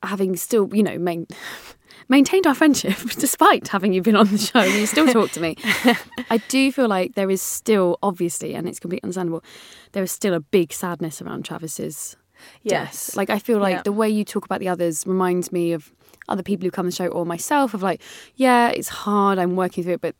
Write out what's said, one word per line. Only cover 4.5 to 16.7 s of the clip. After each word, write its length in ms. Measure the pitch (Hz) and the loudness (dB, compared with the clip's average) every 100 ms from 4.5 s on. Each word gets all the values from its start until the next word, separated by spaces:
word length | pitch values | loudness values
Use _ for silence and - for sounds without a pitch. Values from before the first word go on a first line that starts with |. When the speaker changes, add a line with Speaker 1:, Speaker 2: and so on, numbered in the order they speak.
| 247 | 2
Speaker 1:
you 220 | 190 202 214 | 4 2 2
still 200 | 254 311 | 4 4
talk 240 | 233 196 | 4 2
to 80 | 156 | -2
me. 160 | 165 - 220 - 247 | -6 -4 -4 2 2
Speaker 2:
<laughs> 360 | 226 - - 247 | 2 -4 -14 -2
Speaker 1:
I 80 | 226 - | -2 0
do 240 | 269 269 | 2 2
feel 160 | 269 240 | 2 0
like 260 | 190 185 | 2 -2
there 160 | - 190 | -2 0
is 100 | 190 | 0
still, 560 | - - - 208 180 175 | -2 -6 2 4 4 2
obviously, 520 | 202 180 170 - 160 | -2 -2 -4 -4 -8
and 140 | 147 175 | -6 -8
it's 120 | - | -8
completely 240 | 175 180 | -8 -8
understandable, 400 | - 180 175 160 - - - - - | -6 -4 -4 -6 -10 -20 -20 -20 -10
there 100 | 202 | -6
is 80 | 185 | -6
still 240 | - 208 | -2 0
a 60 | 170 | 0
big 320 | 147 190 165 | 2 0 0
sadness 500 | - 185 165 165 - | -4 -8 -6 -8 -8
around 220 | - 139 | -10 -10
Travis's 720 | - 165 160 - 156 151 - - _ _ - - 214 | -10 -10 -10 -10 -10 -10 -14 -16 _ _ -20 -10 -4
death. 260 | 175 143 | -2 -4
Speaker 2:
Yes. 220 | - - - | -10 -8 -4
Speaker 1:
Like, 140 | 196 | -2
I 80 | 214 | -2
feel 200 | - 214 | 0 0
like 180 | 196 180 | 0 0
Speaker 2:
Yeah. 60 | |
Speaker 1:
the 100 | 202 | -2
way 160 | 208 220 | 0 0
you 160 | 214 | 0
talk 200 | 202 208 | -2 -6
about 140 | - 185 | -6 -6
the 100 | 185 | -4
others 360 | 180 175 156 - | -2 -2 -2 -2
reminds 460 | 185 180 180 175 | 0 2 0 -2
me 200 | 180 170 | -2 -2
of 200 | 165 - _ _ _ - | -4 -8 _ _ _ -6
other 140 | 190 | -6
people 220 | 185 196 | -4 -4
who 80 | 185 | -2